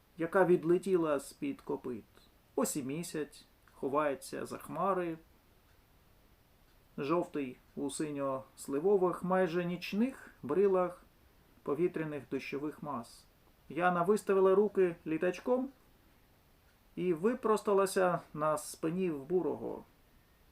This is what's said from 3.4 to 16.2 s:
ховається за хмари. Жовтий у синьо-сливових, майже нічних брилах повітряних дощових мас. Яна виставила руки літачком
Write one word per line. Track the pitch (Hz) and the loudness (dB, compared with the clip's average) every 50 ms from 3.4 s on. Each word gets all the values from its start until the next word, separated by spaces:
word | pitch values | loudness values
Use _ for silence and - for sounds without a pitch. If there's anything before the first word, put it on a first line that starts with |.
| - _ _ _ _ _ | -20 _ _ _ _ _
ховається | _ - - 139 131 147 151 147 135 127 - - - 135 131 | _ -8 -4 -2 0 0 0 0 -2 -4 -8 -10 -10 -10 -10
за | 123 127 - | -8 -10 -12
хмари. | - - 143 151 180 196 190 180 175 170 160 165 - _ _ _ _ _ _ _ _ _ _ _ _ _ _ _ _ _ _ _ _ _ _ _ _ _ _ _ _ _ _ _ _ _ _ - | -12 -10 -6 -2 -2 0 0 0 -2 -4 -6 -10 -12 _ _ _ _ _ _ _ _ _ _ _ _ _ _ _ _ _ _ _ _ _ _ _ _ _ _ _ _ _ _ _ _ _ _ -6
Жовтий | 143 135 165 175 165 - - 151 139 127 127 - _ _ - | -2 0 0 0 0 -2 -4 -4 -4 -6 -8 -12 _ _ -10
у | - 143 139 | -8 -6 -6
синьо-сливових, | 139 - 160 151 147 139 139 135 135 131 135 - _ - - - 139 139 160 196 208 190 180 175 165 - 175 | -4 -4 -6 -6 -4 -4 -4 -4 -4 -6 -8 -12 _ -16 -10 -6 -4 0 2 4 4 4 4 2 0 0 -2
майже | 175 185 185 190 165 160 180 175 | 0 2 2 2 2 0 -2 -2
нічних | 175 175 170 - - 196 202 233 269 277 - - - - _ - | -2 -4 -6 -6 -6 -2 0 0 0 -2 -6 -14 -20 -18 _ -6
брилах | 123 147 180 202 196 190 185 180 175 175 - - _ _ _ _ _ _ _ _ _ _ _ - | -2 2 2 4 4 4 2 2 0 -2 -8 -18 _ _ _ _ _ _ _ _ _ _ _ -6
повітряних | - 147 143 175 175 175 156 160 151 147 143 123 - | -4 -2 0 0 0 0 -2 -6 -4 -6 -8 -8 -6
дощових | 139 135 - - - 135 147 156 139 - - | -6 -6 -6 -6 -8 -6 -6 -6 -8 -8 -8
мас. | 147 135 120 117 - - - - _ _ _ _ _ _ _ _ - | -8 -8 -8 -10 -12 -16 -20 -20 _ _ _ _ _ _ _ _ -10
Яна | 139 156 175 180 180 175 170 | -4 0 0 2 2 2 2
виставила | 185 214 202 - - 196 190 190 190 190 | 2 2 2 2 2 4 6 6 6 6
руки | 196 214 208 - 196 185 175 165 - - 156 | 6 4 4 4 4 2 2 2 -2 -6 -4
літачком | 160 156 180 180 180 - - 254 247 262 262 277 - _ _ _ _ _ _ _ _ _ | -4 -2 0 -2 -2 -2 -2 0 0 0 0 -2 -8 _ _ _ _ _ _ _ _ _